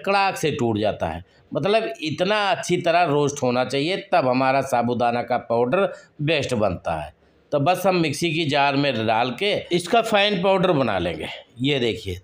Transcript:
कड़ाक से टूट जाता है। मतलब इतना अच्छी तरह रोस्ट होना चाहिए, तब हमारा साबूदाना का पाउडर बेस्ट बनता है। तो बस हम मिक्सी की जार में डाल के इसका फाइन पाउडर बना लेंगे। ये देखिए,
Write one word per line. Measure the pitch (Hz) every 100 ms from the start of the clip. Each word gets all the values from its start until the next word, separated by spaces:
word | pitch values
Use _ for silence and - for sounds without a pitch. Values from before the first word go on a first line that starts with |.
कड़ाक | - 196 196 185
से | 156
टूट | - 117 104
जाता | 104 90 87
है। | 85 - _ -
मतलब | - 196 220 175 -
इतना | 151 151 180 214 202
अच्छी | 156 131 175
तरह | 170 170
रोस्ट | 170 143 143 143
होना | 127 123
चाहिए, | 117 139 151 190 -
तब | 175 131
हमारा | 123 131 135
साबूदाना | 131 123 117 117 120 120
का | 113 120
पाउडर | - 117 123 175 190 - - -
बेस्ट | 147 156 120
बनता | 120 104 87 - 80
है। | 73 - _ _ -
तो | 147
बस | 143 180
हम | 196 185
मिक्सी | 160 131 170
की | 156 156
जार | 143 139 139
में | 143 117 110
डाल | 110 127
के | 120 202 180 -
इसका | 175 - 233
फाइन | 226 208 202 196
पाउडर | 190 190 185
बना | 156 120 95
लेंगे। | 87 78 82 - - 117
ये | 135 143
देखिए, | 120 95 95 90